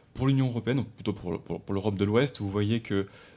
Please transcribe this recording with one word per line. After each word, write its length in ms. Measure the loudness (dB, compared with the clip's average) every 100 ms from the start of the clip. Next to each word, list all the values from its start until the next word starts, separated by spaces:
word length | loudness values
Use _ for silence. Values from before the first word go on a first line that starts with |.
| -16
Pour 140 | -2 2
l'Union 220 | 4 2
européenne, 300 | 0 0 -2
ou 40 |
plutôt 300 | -2 -4 -6
pour, 280 | -4 -4 -6
pour, 200 | -6 -8
pour 120 | -4
l'Europe 240 | -2 0 2
de 60 |
l'Ouest, 380 | 2 4 2 0
vous 80 | -4
voyez 320 | 0 0 0
que 260 | 0 -2 -2 -8 -20